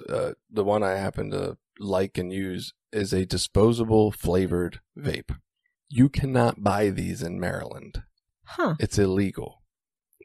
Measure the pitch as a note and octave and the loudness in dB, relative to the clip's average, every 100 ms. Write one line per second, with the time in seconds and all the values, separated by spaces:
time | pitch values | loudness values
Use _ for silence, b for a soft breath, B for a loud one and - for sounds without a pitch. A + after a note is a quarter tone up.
0 | - - - - _ G#2+ G2+ G#2 G2 F#2+ | -6 -4 -4 -6 _ -2 2 2 2 0
1 | G2 - G2+ G2 F#2 - _ _ G2+ F#2+ | -2 -4 -6 -4 -4 -8 _ _ -2 0
2 | G2 - F2+ F#2+ F#2+ F2+ - _ _ A2 | 0 -4 -6 -6 -6 -6 -10 _ _ -4
3 | G2 F#2+ F#2 F#2 - - A2 A#2 A2+ A2 | -2 0 0 -2 0 4 6 4 4 4
4 | G#2+ - - F2+ F#2 F2 F2 - _ - | 4 2 0 2 2 0 -2 -6 _ -8
5 | D3 - - - _ _ _ _ _ A#2+ | -6 -6 -8 -12 _ _ _ _ _ 4
6 | C#3 - C3+ C3 A#2+ - G2+ G2 G#2 G2 | 4 4 0 2 2 2 0 2 2 0
7 | F#2 F2+ E2+ F#2 F2+ - - - - - | -4 -6 -8 -6 -4 -6 -8 -14 -12 -12
8 | - _ _ _ - - D4+ D#3 G#2+ - | -14 _ _ _ -16 -4 -2 -2 -2 2
9 | G2 F#2+ G2 - - - _ _ _ _ | 2 2 0 -4 -12 -16 _ _ _ _
10 | _ _ | _ _